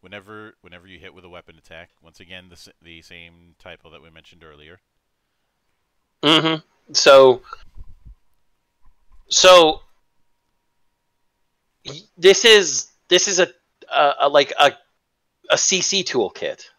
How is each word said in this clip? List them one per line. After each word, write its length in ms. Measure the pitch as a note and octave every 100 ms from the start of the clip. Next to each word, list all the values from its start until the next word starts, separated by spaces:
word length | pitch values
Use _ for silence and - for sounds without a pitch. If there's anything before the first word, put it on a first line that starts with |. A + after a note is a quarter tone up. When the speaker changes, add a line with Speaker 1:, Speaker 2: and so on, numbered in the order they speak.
Speaker 1:
Whenever, 540 | F#2 G2+ G2 G#2+ G#2+ _
whenever 260 | F#2 F2 F#2
you 100 | F2+
hit 160 | F#2
with 100 | F2
a 40 | F2+
weapon 280 | E2+ E2 D#2+
attack. 320 | _ E2 F2 _
Once 160 | E2 _
again, 280 | F2+ F#2 F2+
the 60 |
s-, 140 | E2+ - _
the 200 | E2 E2
same 520 | D#2+ F2 E2+ E2+ E2+ D#2+
typo 320 | F#2 E2 E2
that 120 | D#2
we 80 | D#2+
mentioned 320 | D#2+ _ F2+
earlier. 380 | E2 D2 D2+ F2+ _ _ _ _ _ _ _ _ _ _ _ _ _ _
Speaker 2:
Mm-hmm. 340 | D3 D#3+ D#3+ D#3+ _ _ _
So, 500 | D3+ D#3 C3+ C3+ B2 - - - - - - - - _ _ _ _ _ _ - _ _ - _
so, 540 | - F#3 F3+ D#3+ D#3 - _ _ _ _ _ _ _ _ _ _ _ _ _ _ _ _ _ _ _ -
y-, 140 | - _ _
this 260 | F3 F#3+
is, 460 | A#3 G#3+ F3 - - _ _
this 200 | F3+ G#3
is 100 | F3+
a, 100 | F3 _ _ _ -
a, 200 | C3 C#3+ C#3
a, 60 | C#3+
like, 240 | C#3+ C#3 -
a, 140 | C#3+ - _ _ _ _ _ _ _
a 60 | C#3+
C 240 | - F#3
C 220 | - G3
toolkit. 640 | - B2+ F#2+ - D2+ - -